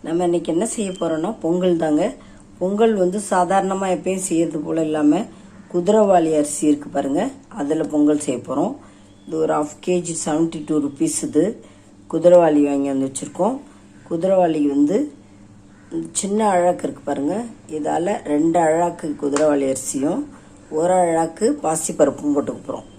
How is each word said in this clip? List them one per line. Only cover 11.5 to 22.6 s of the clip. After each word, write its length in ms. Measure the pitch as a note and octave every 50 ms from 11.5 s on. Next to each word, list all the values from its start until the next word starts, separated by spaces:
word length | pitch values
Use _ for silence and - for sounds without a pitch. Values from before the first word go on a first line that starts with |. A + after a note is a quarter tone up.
| A#3+ - - - - - - - - - - - -
குதிரைவாலி 480 | E3 D#3+ F3 F3+ F3 E3+ D#3+ D3+ D3 C#3+ C#3+
வாங்கி 220 | C#3+ C#3 C#3 C#3 C3+
வந்து 160 | C3+ C3+ C3+
வச்சிருக்கோம். 440 | C3+ - - - - - F#3 G#3+ C4+ C4+ - - - - - - - - - -
குதிரைவாலி 540 | E3+ E3 E3+ F#3+ F#3+ F#3 F3+ E3 D#3 D#3 D3 C#3+ C#3
வந்து 240 | C#3+ D3 D3 F#3 A#3 D4 D4 - - - - - - - - - - - - - - - - - E3 E3 E3 - -
சின்ன 200 | - F#3+ G3+ G#3+ A3+ G#3 F#3+
அழாக்கு 300 | F3+ F3 F3+ F3 F3+ -
இருக்கு 180 | C#3 - - - -
பாருங்க, 260 | C#3+ C#3 C#3 D3+ F3+ G#3+ A#3+ A#3 - - - - D3+
இதால 420 | D#3 D3 D3+ D3 D#3 E3+ F#3+ G#3+ - - - D3
ரெண்டு 260 | D3 D#3+ E3 E3 F3 E3
அழாக்கு 460 | D#3 D#3 E3 F3 F3 E3 - - D#3 D3 - -
குதிரைவாலி 440 | C#3+ C#3 C#3+ D#3 D3+ D3 C#3+ C#3 C3+ C3+
அரிசியும் 500 | C3 - - - C#3 C3+ D3+ F#3 C4+ D4 - - - - - - - - - - D3+
ஒரு 160 | E3 F3+ F#3 F#3 F3+
அழாக்கு 400 | E3+ E3 D#3+ E3 D#3+ - - G#3 A#3+ D4 D3 -
பாசிப்பருப்பும் 680 | E3+ D#3+ D#3+ - - E3+ - D#3 C#3 - - - D3 C#3+
போட்டுக்க 260 | C#3+ B2 - - -